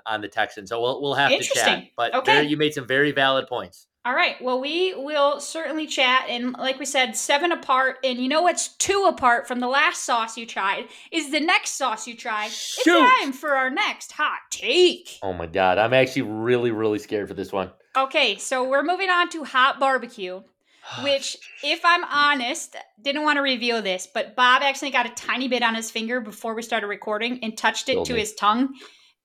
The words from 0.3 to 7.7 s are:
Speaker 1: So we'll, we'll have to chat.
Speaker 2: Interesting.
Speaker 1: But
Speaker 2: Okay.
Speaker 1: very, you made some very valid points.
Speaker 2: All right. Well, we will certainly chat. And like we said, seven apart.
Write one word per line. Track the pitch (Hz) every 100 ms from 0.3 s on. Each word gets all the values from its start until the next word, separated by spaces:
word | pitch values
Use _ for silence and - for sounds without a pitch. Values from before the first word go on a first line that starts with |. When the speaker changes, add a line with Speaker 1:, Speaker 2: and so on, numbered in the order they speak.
| 110 104 107 95
Speaker 1:
So | 117
we'll, | 120 135
we'll | 143
have | 135 139
to | -
chat. | - 539
Speaker 2:
Interesting. | 220 - - -
Speaker 1:
But | 240
Speaker 2:
Okay. | 262 -
Speaker 1:
very, | 156 151
you | 147
made | 151
some | 147
very | 120 131 147
valid | 139 135 135 120
points. | 120 90 - _ _
Speaker 2:
All | 240
right. | 285 330 -
Well, | 254 254
we | 277 339 370
will | 370 285 302 285 285
certainly | - 330 302 311
chat. | 302 - 254 262 -
And | 240 247
like | 254 262 269
we |
said, | 277 269 247 -
seven | - 285 349
apart. | 330 -